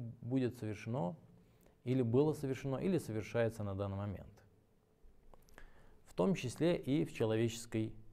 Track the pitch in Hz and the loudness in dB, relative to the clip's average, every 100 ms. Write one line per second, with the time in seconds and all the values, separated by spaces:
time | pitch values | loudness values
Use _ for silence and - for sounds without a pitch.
0 | 117 - 120 131 123 117 107 101 113 127 | -10 -10 -2 0 0 -2 -6 -6 -4 -2
1 | 175 165 - - - _ - _ 123 131 | -2 -4 -14 -20 -20 _ -20 _ -2 2
2 | 117 127 151 151 139 131 135 131 180 175 | 4 4 4 2 -4 -4 -2 -2 2 0
3 | - 110 101 120 113 - 104 95 101 98 | 0 -6 -2 2 2 0 -4 -2 -2 -2
4 | 104 90 - - - _ _ _ _ _ | -4 -6 -10 -20 -20 _ _ _ _ _
5 | - - - - - - - - - - | -20 -20 -20 -20 -20 -20 -20 -20 -20 -20
6 | - - 185 180 127 - 160 170 - 151 | -14 2 4 4 0 2 2 2 2 2
7 | 160 - 113 110 117 113 - 113 110 - | 2 2 2 4 2 0 -4 -2 -2 -4
8 | - | -14